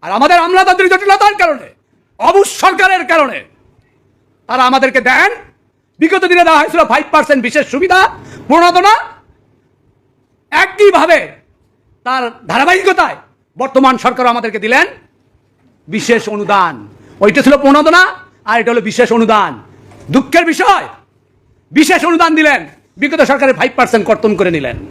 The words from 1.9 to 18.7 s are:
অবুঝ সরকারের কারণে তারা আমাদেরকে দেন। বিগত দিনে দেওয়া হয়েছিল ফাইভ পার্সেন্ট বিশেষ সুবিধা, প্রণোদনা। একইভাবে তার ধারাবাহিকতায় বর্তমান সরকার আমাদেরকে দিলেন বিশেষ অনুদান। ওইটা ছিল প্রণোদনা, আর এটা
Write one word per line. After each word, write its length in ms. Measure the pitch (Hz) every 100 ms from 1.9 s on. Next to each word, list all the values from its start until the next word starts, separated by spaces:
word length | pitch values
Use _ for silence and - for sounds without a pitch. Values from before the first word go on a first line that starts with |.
| _ _ _
অবুঝ 280 | 254 370 392 -
সরকারের 400 | 370 381 381 370 320
কারণে 260 | 330 277 170 95 _ _ _ _ _ _ _ _ _ -
তারা 140 | 247 254
আমাদেরকে 300 | 269 262 262 247
দেন। 220 | 262 370 466 - _ _ _ _ _
বিগত 240 | 320 370 359
দিনে 160 | 359 330
দেওয়া 120 | 320
হয়েছিল 200 | 302 330 311
ফাইভ 140 | 247 302
পার্সেন্ট 280 | 320 - 277 214
বিশেষ 180 | 302 -
সুবিধা, 260 | 262 359 359 381 - - - -
প্রণোদনা। 460 | 311 349 349 392 440 - - _ _ _ _ _ _ _ _ _ _ _ _ _
একইভাবে 680 | 302 381 381 415 349 330 320 165 - _ _ _ _ _ _ 240
তার 180 | 262 240 240 -
ধারাবাহিকতায় 680 | 196 294 370 381 370 320 151 _ _ _ -
বর্তমান 380 | 262 262 262 247 240
সরকার 200 | 240 247
আমাদেরকে 260 | 240 226 208 214
দিলেন 200 | 254 359 - _ _ _ _ _ _ _ _ -
বিশেষ 340 | 196 - 226 214
অনুদান। 420 | 208 202 202 175 131 104 - - -
ওইটা 180 | 202 277 254
ছিল 100 | 285
প্রণোদনা, 380 | 277 285 311 339 381 - - _ -
আর 80 | 233
এটা 100 | 226